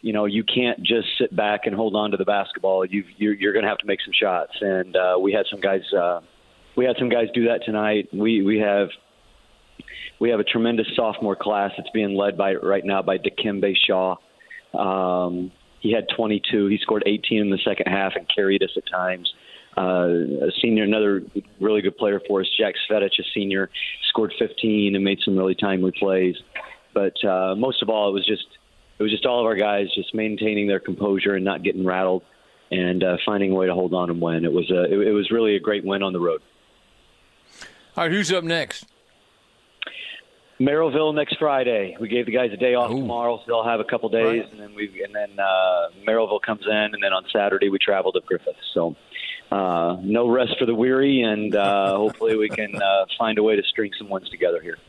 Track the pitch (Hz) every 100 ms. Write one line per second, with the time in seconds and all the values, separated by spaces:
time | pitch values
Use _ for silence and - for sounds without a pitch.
0 | 117 107 104 104 113 127 123 - - 117
1 | 104 - 117 90 104 104 - 98 110 104
2 | 104 98 95 101 95 - 95 95 92 98
3 | 92 - 107 101 98 101 104 101 107 98
4 | - 92 107 90 - - 101 95 90 90
5 | 92 92 98 104 98 101 95 98 - 98
6 | 87 87 - _ _ _ - - 127 120
7 | 123 120 110 120 117 117 - 107 107 107
8 | 98 92 107 113 98 107 107 101 98 -
9 | _ _ _ - _ _ _ - - -
10 | - - 113 113 104 120 117 117 110 -
11 | 113 104 107 95 104 104 101 - - 110
12 | 101 98 101 98 98 95 87 98 95 98
13 | 92 95 101 - 110 98 98 92 - 95
14 | 92 90 _ _ - - _ - 98 95
15 | 92 90 90 90 90 - _ - 110 113
16 | 95 - 110 104 - 110 101 101 - 107
17 | 101 104 - 110 104 95 - 98 90 95
18 | 95 95 - - 98 98 92 - - 92
19 | 92 92 87 - - - - - 92 90
20 | 87 85 71 71 76 - 117 110 101 107
21 | 104 98 - 101 - - 101 107 95 -
22 | 107 101 - 98 95 - 107 - - 107
23 | 98 101 92 - 98 98 95 - - -
24 | - - 104 - 110 - 113 107 101 98
25 | 98 98 - 95 95 92 101 95 92 -
26 | 98 92 92 87 - - - - _ -
27 | 98 - 104 92 92 98 131 123 110 110
28 | 101 98 - 107 - - _ _ _ _
29 | 107 107 135 123 113 104 104 101 98 98
30 | 92 110 110 101 107 104 101 98 - 90
31 | 101 98 98 95 95 92 98 95 92 92
32 | 95 92 - _ _ _ _ 92 90 90
33 | 92 87 - 104 98 95 92 90 90 90
34 | 87 85 85 82 82 87 82 90 90 98
35 | 104 104 95 117 110 101 107 104 95 98
36 | 98 90 87 80 _ _ _ _ _ _
37 | _ _ _ _ _ - - - _ -
38 | 165 190 165 185 165 165 147 - - _
39 | _ _ _ _ _ _ _ _ - -
40 | - - _ _ _ _ 131 151 160 135
41 | 156 151 147 - 151 139 123 113 95 87
42 | 110 123 120 117 123 101 127 120 120 127
43 | 127 120 120 117 - 117 113 117 107 117
44 | 113 110 113 117 104 107 104 104 104 92
45 | 98 104 104 101 98 95 92 90 85 90
46 | 104 113 110 104 - 104 101 107 107 104
47 | 98 95 - 110 101 95 101 95 - 98
48 | 92 92 - 90 - - - - 85 73
49 | - - - - - 98 92 85 85 90
50 | 95 113 120 123 120 - 123 113 127 131
51 | 139 135 113 107 107 104 98 101 98 98
52 | 107 - 113 110 107 101 104 101 101 98
53 | 95 - 117 107 107 107 101 - 104 -
54 | 104 95 - - 90 85 82 82